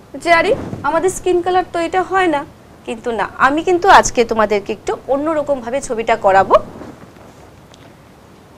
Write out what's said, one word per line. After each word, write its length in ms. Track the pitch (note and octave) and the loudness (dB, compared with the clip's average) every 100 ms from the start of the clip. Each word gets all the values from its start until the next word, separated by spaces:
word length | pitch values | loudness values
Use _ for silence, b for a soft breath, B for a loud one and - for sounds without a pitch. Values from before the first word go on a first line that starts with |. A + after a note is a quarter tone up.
| - C#4 | -20 -8
যে, 160 | E4 | 2
"আরে, 220 | E4+ E4+ C5 - - | 2 2 -2 -4 -8
আমাদের 260 | C#4 D#4+ F4 | -4 0 -2
স্কিন 320 | - F4+ F4+ | -2 -2 0
কালার 220 | F4+ F4+ F4+ | 0 -2 -2
তো 60 | E4+ | -4
এটা 220 | E4 F#4 | -2 -2
হয় 260 | F4+ F#4+ F#4 | -2 0 0
না।" 180 | D4 D#4 - - - - | 0 -4 -14 -20 -18 -12
কিন্তু 260 | A#3 B3 | -8 -6
না, 180 | A3+ F3+ - | -4 -6 0
আমি 260 | B3+ D4 | 0 2
কিন্তু 260 | E4 F4 G4 | 0 2 6
আজকে 360 | D4+ A3 - A#3 | 6 6 0 0
তোমাদেরকে 480 | A3 G#3 G#3 G3 | 0 0 0 -4
একটু 240 | G#3+ - G#4+ - | -8 -8 -8 -4
অন্যরকম 540 | C#4 D4+ D#4 C#4+ C#4 | -2 -2 -4 -2 -4
ভাবে 200 | A#3 C4+ | -4 -6
ছবিটা 340 | C4+ A3+ A3+ A3 | -6 -4 -2 0
করাবো। 400 | G3+ F#3+ F#3+ B4+ - - - - - - - - - - - - - - - - - - - | 2 4 4 2 2 -10 -20 -20 -20 -20 -20 -20 -20 -20 -20 -20 -20 -20 -20 -20 -20 -20 -20